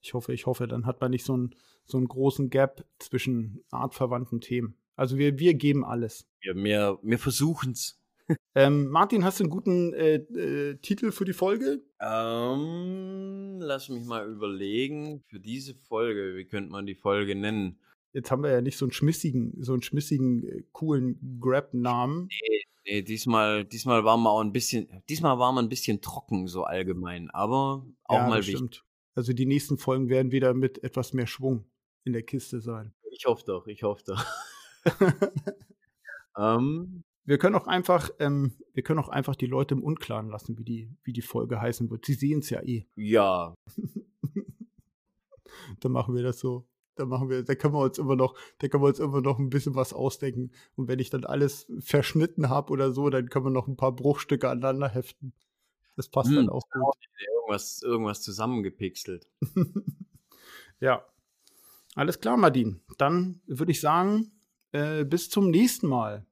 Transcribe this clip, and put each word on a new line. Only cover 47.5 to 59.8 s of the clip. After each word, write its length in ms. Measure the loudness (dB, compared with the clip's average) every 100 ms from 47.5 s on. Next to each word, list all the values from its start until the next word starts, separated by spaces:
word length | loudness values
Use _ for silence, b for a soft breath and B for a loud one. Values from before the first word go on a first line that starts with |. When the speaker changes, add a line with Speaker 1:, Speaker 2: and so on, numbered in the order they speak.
Speaker 1:
können 200 | 2 2
wir 60 | 4
uns 160 | 2 2
immer 180 | 0 4
noch, 200 | 2 B B B
da 80 | 0
können 140 | 4
wir 60 | 4
uns 100 | 4
immer 220 | 0 0
noch 180 | 0 0
ein 120 | 0
bisschen 240 | 0 0 -2
was 160 | -2
ausdenken. 580 | -2 -4 -2 -6 -4 -8 b b
Und 140 | -8 -4
wenn 100 | -2
ich 120 | -2
dann 140 | -4
alles 420 | -2 2 2 0 -12 -14
verschnitten 720 | 0 2 4 2 2 2 0
hab 200 | 0 0
oder 220 | 0 2
so, 160 | 2 2
dann 200 | 2 0
können 180 | -2 0
wir 40 |
noch 180 | 0 -2
ein 80 | 0
paar 160 | 0
Bruchstücke 540 | 2 0 0 0 0 0
aneinander 380 | 0 -2 0 -2
heften. 440 | -4 -8 -12 -16 -16 _ _ _ _ _ -12
Das 120 | -2
passt 220 | 0 4
Speaker 2:
Hm, 60 | 6
Speaker 1:
dann 120 | 4
auch 180 | 2 -6
Speaker 2:
genau, 160 | 0 0
Speaker 1:
gut. 100 | 0 -8 -14
Speaker 2:
irgendwas, 640 | -4 -4 -2 -4 -4 -8
irgendwas 400 | -2 0 0 -4
zusammengepixelt. 1080 | -8 -6 -2 -2 -4 -6 -8 -8 -12 -12 _ _
Speaker 1:
<laughs> 560 | -4 0 0 -2